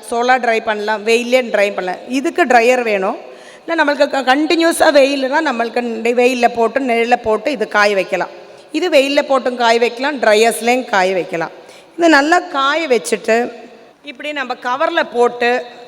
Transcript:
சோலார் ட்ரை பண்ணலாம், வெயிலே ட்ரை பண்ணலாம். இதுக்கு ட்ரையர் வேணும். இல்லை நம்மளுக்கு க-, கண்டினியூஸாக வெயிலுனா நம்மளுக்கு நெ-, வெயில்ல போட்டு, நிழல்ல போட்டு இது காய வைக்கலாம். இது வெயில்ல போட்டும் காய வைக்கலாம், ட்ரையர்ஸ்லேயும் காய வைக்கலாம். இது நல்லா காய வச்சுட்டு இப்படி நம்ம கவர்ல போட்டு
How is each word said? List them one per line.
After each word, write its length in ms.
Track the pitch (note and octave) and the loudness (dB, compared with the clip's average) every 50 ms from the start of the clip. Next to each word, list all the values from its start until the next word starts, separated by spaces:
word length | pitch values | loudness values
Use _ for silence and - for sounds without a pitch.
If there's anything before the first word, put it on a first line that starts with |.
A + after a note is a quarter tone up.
| - - | -12 -6
சோலார் 320 | B3 A#3 A#3+ B3 B3+ B3+ | -4 -2 2 2 2 2
ட்ரை 180 | A#3 A#3+ A3+ A3 A3+ | 2 0 0 0 -2
பண்ணலாம், 400 | A3+ G#3+ G#3 G#3 G#3+ A3 G#3 G#3 | -4 -4 -4 -4 -4 -4 -4 0
வெயிலே 380 | A3 A#3 B3 A#3+ A#3+ B3 B3+ | 0 0 0 2 2 0 0
ட்ரை 320 | B3 A3+ G3+ G#3 G3+ G3+ G3+ | 0 0 0 0 0 0 -2
பண்ணலாம். 260 | G3 F3+ F3+ F3+ - - - | -4 -6 -6 -8 -8 -10 -6
இதுக்கு 360 | B3+ C4+ C4 E4+ E4 - E4+ | -6 -4 -4 -2 0 0 0
ட்ரையர் 360 | A#3+ - A#3 A3+ A#3+ B3+ B3 | 4 4 4 4 4 2 2
வேணும். 520 | A#3+ A3+ G#3 G3 F#3+ G3 C4 G4 - - - - - - - - - | 0 -2 -2 -2 -2 -4 -4 -6 -10 -18 -20 -20 -20 -20 -20 -18 -8
இல்லை 200 | - E4 E4 D4+ | -6 -2 0 0
நம்மளுக்கு 220 | C#4+ C#4+ C4 C#4+ C#4+ | 0 2 0 0 0
க-, 280 | C#4 C4+ C4 B3+ B3+ | 0 -2 0 2 2
கண்டினியூஸாக 600 | C#4+ D#4 D4+ F4 D#4+ E4 E4 D#4+ - - D#4+ C#4 C#4+ | 2 2 0 0 2 2 2 2 4 2 4 6 4
வெயிலுனா 420 | C4+ C#4 C#4+ C#4 C4 B3+ C#4 D#4 D#4+ | 4 4 2 -2 -4 -2 -2 -2 -2
நம்மளுக்கு 360 | D4 B3+ A#3 A#3 A#3 A3 A#3+ | -2 -2 -2 -4 -4 -4 -4
நெ-, 340 | A#3+ A#3+ A3+ A3 A3+ A#3 A#3+ | -4 -4 -6 -4 -4 -2 0
வெயில்ல 320 | A#3 B3 B3+ C4 A#3+ A#3+ A#3 - | 2 2 2 2 2 0 0 0
போட்டு, 240 | A#3 A3+ A3+ A3+ C4+ | 0 -2 0 0 -2
நிழல்ல 360 | C4+ B3+ A#3 A#3 A#3 A#3 A#3+ | -2 0 0 0 2 0 0
போட்டு 360 | A#3 - A3 G#3+ G#3+ G#3+ G#3 | 0 0 -2 -2 -2 -2 -4
இது 160 | G3 G3+ G#3+ G3+ | -4 -4 -6 -2
காய 260 | - G#3 G3+ G#3 G#3 | 2 2 2 4 2
வைக்கலாம். 360 | F#3+ F3+ F3+ F#3+ F3+ E3+ - - - - - - - - - | 0 -2 -2 -4 -4 -4 -6 -8 -18 -20 -20 -20 -20 -20 -8
இது 180 | - D#4 E4+ F4+ | -6 -4 -2 2
வெயில்ல 320 | D#4 C#4 C4+ C#4 C#4+ C#4+ | 4 4 4 4 2 0
போட்டும் 340 | C#4+ C#4+ C4+ C4 A3+ B3+ B3 | 0 0 -2 -2 0 -2 -4
காய 240 | A#3 A#3+ A3+ A#3 A#3 | 0 2 2 4 2
வைக்கலாம், 400 | A#3+ A3+ A#3 A#3+ C4 C#4+ D4+ B3 | 2 0 -2 -4 -6 -6 -4 0
ட்ரையர்ஸ்லேயும் 680 | A3+ A3 G#3 G#3+ A3 A#3 A3+ A3+ A3 A#3 B3 B3+ B3 | 2 4 4 6 4 2 2 0 0 0 0 0 -2
காய 280 | - - G3 F#3 F#3 F#3+ | -2 0 0 0 2 0
வைக்கலாம். 380 | F3+ D#3 - - E3 E3 - - - - - - - - _ _ - | -2 -4 -4 -6 -6 -6 -8 -10 -18 -20 -20 -20 -20 -20 _ _ 0
இது 120 | E4+ E4 | 4 4
நல்லா 300 | D#4 C#4 C#4 D4+ E4+ F4+ | 6 4 4 4 0 0
காய 480 | F4+ - - C#4 C4+ C#4 D4 D#4+ E4 D4 | 0 -2 -4 -2 -2 0 0 -2 0 0
வச்சுட்டு 640 | B3 A3+ - - A#3 G3 - - A3 A#3 A#3+ - - - - - - - - - _ _ _ | 0 0 0 -2 -6 -4 0 0 0 0 0 -4 -10 -16 -20 -20 -20 -20 -20 -20 _ _ _
இப்படி 280 | D4 C#4+ - B3+ D4 | -20 -18 -12 -10 -8
நம்ம 220 | D4+ D4 C4 A#3+ B3 | -6 -6 -6 -6 -8
கவர்ல 500 | - - B3 B3 C4+ D#4+ E4 E4+ E4+ D4 - - | -6 -4 -4 -2 0 0 0 0 -2 -2 -2 0
போட்டு 520 | A#3+ A#3+ A#3+ A#3+ - A#3+ A#3+ B3 B3 A#3+ - - - - | 2 2 2 2 0 0 0 0 0 -4 -8 -16 -20 -20